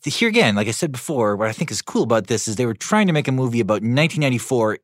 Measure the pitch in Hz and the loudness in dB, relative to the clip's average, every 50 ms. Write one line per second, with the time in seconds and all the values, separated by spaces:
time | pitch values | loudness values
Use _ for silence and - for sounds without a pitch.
0 | - 147 - - 240 226 214 240 185 117 101 101 107 107 113 - 180 156 127 123 | -8 -6 -2 0 0 2 4 4 4 4 4 2 0 0 -2 -2 -4 -4 -4 -6
1 | - - 156 127 113 104 101 101 110 110 110 - 175 143 107 - - - - 240 | -6 -4 -2 0 0 0 0 0 -2 -2 -4 -4 -6 -6 -6 -8 -6 -4 -2 0
2 | 156 113 117 113 95 - 120 104 - - 107 95 123 117 113 - - - 214 214 | 0 2 2 0 2 0 -2 -2 -2 -2 -2 -2 -2 -2 -2 -4 -4 0 2 2
3 | 208 185 160 151 139 139 131 131 127 123 117 117 113 92 107 101 107 113 123 139 | 2 2 2 0 0 0 0 0 0 0 2 0 2 2 0 0 0 0 2 2
4 | 156 160 - 151 147 135 127 113 - - 135 120 110 107 101 - | 2 2 0 0 0 0 0 -2 -2 -2 0 0 2 0 -2 -4